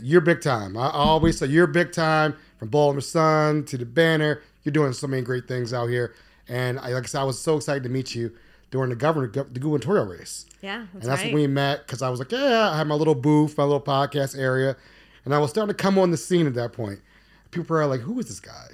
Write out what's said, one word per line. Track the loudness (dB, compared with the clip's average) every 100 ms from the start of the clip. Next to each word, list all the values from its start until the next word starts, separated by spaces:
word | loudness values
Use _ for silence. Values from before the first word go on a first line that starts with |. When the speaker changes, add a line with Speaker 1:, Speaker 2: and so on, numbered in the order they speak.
Speaker 1:
you're | 2 4
big | 4 2
time. | 0 -2 -4 -4
I, | -2
I | 2
always | 4 4 4 2
say | 2
you're | 4 4
big | 2 -2
time, | 0 2 2 2 -2 -12 _
from | -2
Baltimore | 2 2 2
Sun | -2 2 4 4 2 0 -4
to | -8
the | -2
Banner. | 2 4 4 0 -2 -8 _
You're | -2
doing | 0 0
so | -2 -4
many | -4
great | -2 -4 -4
things | -6 -4
out | -4 -2
here. | -2 -4 -8 -20 _ -8
And | -4 -4 -4
I, | -6
like | -6
I | -4
said, | -4
I |
was | -2 -2
so | -2 -2
excited | 0 -4
to | -2
meet | -4 -4
you | -6 -6 -8 -20 -20 _
during | -4 -4
the | 0
governor, | 0 0 -2
gov-, | -4 -8
the | -6
gubernatorial | -2 -2 0 0 0
race. | -6 -14 -16 -18 _
Speaker 2:
Yeah, | -10 -10 -12
that's | -8
Speaker 1:
And | -4
that's | -2
Speaker 2:
right. | 0
Speaker 1:
when | 0
we | 2
met, | 2 0 -2 -6
'cause | -6
I | -4
was | -4
like, | -6
"Yeah, | -2 2 2 2
I | 2
have | 0
my | 2
little | 2
booth, | 2 4 4 4 2
my |
little | 0 0
podcast | 0 0 0 0 -4 -2
area." | 0 2 0 -2 -10 -20 -20 _
And | -2
I | 0
was | 2
starting | 0 -2
to | 0
come | 2 4
on | 4
the | 2
scene | 0 2 2
at |
that | 0 -6
point. | -6 -8 -10 _ _ _ _ _
People | -8 -2 0
are | 0
like, | -2
"Who | -4 -6
is | -8
this | -12
guy? | -18 -20 -20